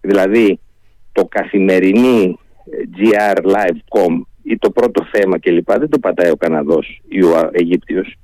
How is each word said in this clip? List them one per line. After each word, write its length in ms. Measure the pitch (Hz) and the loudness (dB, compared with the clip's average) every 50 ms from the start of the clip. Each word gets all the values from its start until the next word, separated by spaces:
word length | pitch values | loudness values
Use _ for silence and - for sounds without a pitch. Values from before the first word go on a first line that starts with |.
Δηλαδή, 600 | - 95 98 98 95 95 104 117 113 101 90 - - - _ _ _ - _ _ - - | -2 0 0 2 2 2 2 2 2 2 0 -2 -8 -20 _ _ _ -20 _ _ -20 -6
το 120 | - - 95 | -2 -2 -2
καθημερινή, 1120 | 90 - 107 95 - - 104 95 95 92 92 92 92 98 113 123 127 123 113 98 92 87 - _ _ - - - - | -2 -2 -6 -6 -2 -2 0 2 2 2 2 2 2 2 2 2 4 4 2 2 0 -2 -6 _ _ -20 -20 -20 -14
ε, 60 | - - - - 87 | -12 -12 -12 -12 -6
G 380 | 90 101 110 104 101 104 104 98 | 0 2 2 2 2 2 0 0
R 60 | 87 85 | 0 0
Live.com 800 | 95 95 104 104 90 82 76 - - - 104 92 87 82 85 - - - - | 0 0 0 0 -2 -4 -4 -10 -4 -2 0 0 0 0 -4 -6 -10 -20 -18
ή 140 | - 302 - - | -6 -6 -6 -2
το 120 | - 104 | -2 -2
πρώτο 360 | 95 123 120 120 98 101 85 - | 0 2 0 0 0 -4 -6 -2
θέμα 260 | - 107 98 95 92 82 | -2 0 0 0 -2 -2
κλπ 340 | - 92 87 85 85 - 101 117 | 0 0 0 0 0 0 0 0
δεν 100 | 143 151 | 0 0
το 100 | - - | -2 -2
πατάει 320 | - 95 87 85 87 85 | 0 -2 0 0 0 0
ο 60 | 78 | 0
Καναδός 640 | - - 82 80 78 71 76 82 78 - - - - - - | 0 -2 -2 -2 -2 -2 0 -2 -2 -2 -6 -14 -20 -18 -8
ή 140 | - 95 92 | -2 0 2
ο, 120 | 85 85 | 2 4
α, 120 | 82 82 80 | 2 0 0
Αιγύπτιος. 640 | - 90 87 85 90 - - - 80 92 95 - - _ | 0 -2 0 0 -2 -4 -4 -4 -6 -6 -6 -6 -12 _